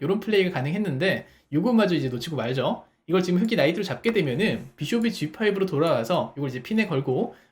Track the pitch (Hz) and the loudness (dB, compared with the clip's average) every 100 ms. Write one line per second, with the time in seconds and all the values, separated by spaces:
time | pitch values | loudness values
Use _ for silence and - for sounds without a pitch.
0 | 147 202 226 208 180 170 135 196 208 131 | -2 -2 2 2 2 0 -2 -2 -2 0
1 | 185 117 - _ _ 143 208 226 202 165 | 0 -2 -6 _ _ 0 2 4 4 2
2 | 135 120 170 143 113 135 131 226 - _ | 0 -4 -6 -4 -2 0 -2 -2 -8 _
3 | - 185 180 180 226 214 143 175 190 - | -2 0 2 2 2 2 2 2 -4 -2
4 | 226 220 151 123 208 120 - - 147 233 | 0 0 0 0 0 -2 -8 -8 -2 0
5 | 226 - 151 - 214 190 190 139 165 131 | 0 -2 -6 -2 0 0 0 2 2 2
6 | 117 170 131 - 139 123 - 220 202 143 | 2 0 -2 -4 -6 -6 -2 -2 0 -2
7 | 135 131 226 - _ | 0 -2 -2 -6 _